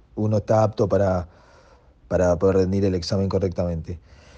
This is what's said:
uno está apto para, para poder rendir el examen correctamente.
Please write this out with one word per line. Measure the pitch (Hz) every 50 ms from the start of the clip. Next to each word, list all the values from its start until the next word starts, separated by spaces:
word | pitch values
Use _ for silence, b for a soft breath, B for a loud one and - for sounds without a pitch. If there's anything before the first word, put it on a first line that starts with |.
| _ _ -
uno | 107 107 107 110 104
está | - - 110 110
apto | 110 107 - - 107 92
para, | 95 95 101 92 92 90 82 b b b b b b b b b b b b b b _ - -
para | - 87 90 87 87 82
poder | 98 95 95
rendir | 95 92 90 98 98 98
el | 95 90
examen | 85 85 - 107 98 98 92
correctamente. | 101 92 98 90 85 - 90 87 85 80 80 - 85 b b b b b b b b